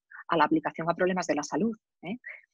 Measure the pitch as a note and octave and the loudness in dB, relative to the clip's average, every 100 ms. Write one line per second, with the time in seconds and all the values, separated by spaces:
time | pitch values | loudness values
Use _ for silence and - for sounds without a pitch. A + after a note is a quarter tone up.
0 | _ - - E3 D3+ D#3+ D3 - E3 E3+ | _ -18 -2 2 4 2 0 -4 -2 2
1 | F#3 F#3 E3+ D3 C#3+ C#3+ A3+ G#3+ _ _ | 2 2 0 0 0 0 0 -2 _ _
2 | D#3+ A#3+ - - _ | -10 -10 -12 -20 _